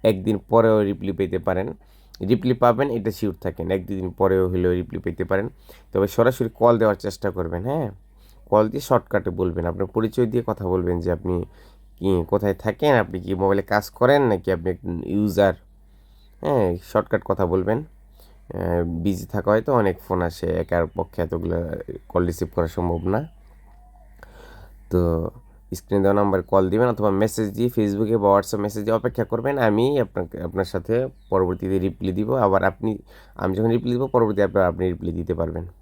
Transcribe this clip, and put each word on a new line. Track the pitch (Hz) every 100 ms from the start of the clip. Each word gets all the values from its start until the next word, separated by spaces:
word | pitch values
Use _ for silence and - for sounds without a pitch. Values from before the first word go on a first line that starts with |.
একদিন | 113 98 95 104
পরেও | - 113 113 110
রিপ্লাই | 101 101 95
পেতে | 85 95 87
পারেন। | 82 92 104 - _ _ _ -
রিপ্লাই | 95 120 127
পাবেন | 123 120 117 143
এটা | 117 107
শিওর | 98 104 90
থাকেন, | 95 85 85
এক | 95 90
দুদিন | 95 92
পরেও | - 95 95 92
হলেও | 92 90
রিপ্লাই | 90 87 82
পেতে | 87 82
পারেন। | 87 95 110 - - - _
তবে | 95 98
সরাসরি | - 120 127 113
কল | - 117 117
দেওয়ার | 110 101
চেষ্টা | 101 - 101
করবেন, | 90 85 85
হ্যাঁ, | 107 151 123 95 _ _ - - -
কল | 107 110
দিয়ে | 143
শর্টকাটে | - 123 - 101 92
বলবেন, | 90 92 87 85
আপনার | 87 98
পরিচয় | - 110 117 120
দিয়ে | 120 117
কথা | 107 92
বলবেন | 92 87 87
যে | 87
আপনি | 85 90 90 - - - - - -
কি, | 95 92 82
কোথায় | 101 101
থাকেন, | 95 107 104 151 127
আপনি | 95 95
কি | 90 92
মোবাইলে | 95 98
কাজ | 95 104 -
করেন | - 123 143
নাকি | 131 98 90
আপনি | 90 85
একজন | 87 90 87
ইউজার, | - 101 104 90 98 90 _ _ _ _ _ - - -
হ্যাঁ, | - 139 95 87
শর্টকাট | - 107 101 104 -
কথা | 98 90
বলবেন। | 92 92 113
আহ, | 156 - - _ - - - 95 90 87 85
বিজি | 85 90 92 -
থাকা | 101 98
হয়তো | 107 110
অনেক | 127 101 90
ফোন | - 92
আসে, | 87 80 85
একার | 85 85 87 82
পক্ষে | 87 87 -
এতগুলো | 82 87 85 85 85 - - - -
কল | 90 87
রিসিভ | 85 85 -
করা | 82
সম্ভব | 85 87 85 87
না। | 107 160 - - - - - - - - - - - - - - - -
তো | 90 87 82 82 - - - -
স্ক্রিনে | 90 - 101
দেওয়া | 98
নাম্বারে | 101 101 95
কল | 90 98 95
দিবেন | 104 123
অথবা | 110 104
মেসেজ | 98 110 - 107
দিয়ে | 107 120
Facebook-এ | 120 104 98 107 113
বা | 101
WhatsApp | 98 98 104
মেসেজ | 104 110
দিয়ে | 104 113
অপেক্ষা | 110 117
করবেন, | 110 117 131 139
আমি | 113 104 123 143
আপনাকে, | 107 - 85 -
আপনার | 87 92 92
সাথে | 95 85 117 131 - -
পরবর্তীতে | 98 92 90 95 95
রিপ্লাই | 92 - 92
দিব। | 92 107
আবার | 131 104 95
আপনি, | 95 92 110 101 - - - -
আমি | 95 95
যখন | 113
রিপ্লাই | 117 120
দিব | 120 135
পরবর্তীতে | 127 113 101
আপনার, | 98 98 92
আপনি | 85 92
রিপ্লাই | 87 87
দিতে | 82 85
পারবেন। | 85 82 82 90 -